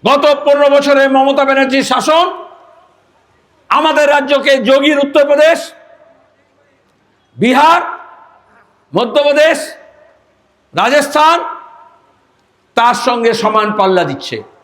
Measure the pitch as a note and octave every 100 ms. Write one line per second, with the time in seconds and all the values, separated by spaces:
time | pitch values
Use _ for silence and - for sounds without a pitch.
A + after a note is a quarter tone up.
0 | - C#4 D4 C#4 C#4+ C#4+ C#4+ C#4+ C#4 C#4
1 | C4+ C4+ C4+ C#4 C4+ C4+ C4 C4+ B3 B3+
2 | A#3 D#4+ F#4 G4 - - - _ _ _
3 | _ _ _ _ _ _ _ C#4+ D#4 D#4
4 | D4 D4 C#4 C#4+ C#4+ C4+ A3 C4+ C#4+ D4
5 | C#4+ D4+ C#4+ C#4+ D4+ D4+ - - - -
6 | _ _ _ _ _ _ _ _ _ _
7 | _ _ _ A2+ G#3+ B3+ D4+ E4+ - -
8 | - - - _ _ A3+ _ _ _ D#3+
9 | A#3+ C4 C#4+ D4 D#4 D#4 - - - _
10 | _ _ _ _ _ _ _ C#3+ G#3+ C#4+
11 | C#4 D4+ D#4 E4+ - - - - - _
12 | _ _ _ _ _ _ _ - A#3 A#3+
13 | - A#3+ A#3 A3+ A3 G#3+ G#3 G#3 F#3+ F#3
14 | D#3 C3+ - A2+ - _